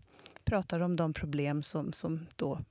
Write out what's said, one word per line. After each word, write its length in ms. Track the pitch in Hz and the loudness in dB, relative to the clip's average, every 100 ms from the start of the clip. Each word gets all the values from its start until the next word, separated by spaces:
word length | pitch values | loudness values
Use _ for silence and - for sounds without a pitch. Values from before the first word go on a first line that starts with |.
| - - - - | -18 -20 -20 -6
pratar 360 | - 208 - 170 | 0 2 2 2
om 160 | 180 170 | 2 2
de 160 | 160 | 2
problem 500 | 151 151 143 143 147 | 0 -2 0 2 0
som, 300 | 147 143 143 | 0 -2 -2
som 340 | - 156 160 170 - | -4 -4 -4 -6 -4
då 240 | 147 - - | -2 -2 -6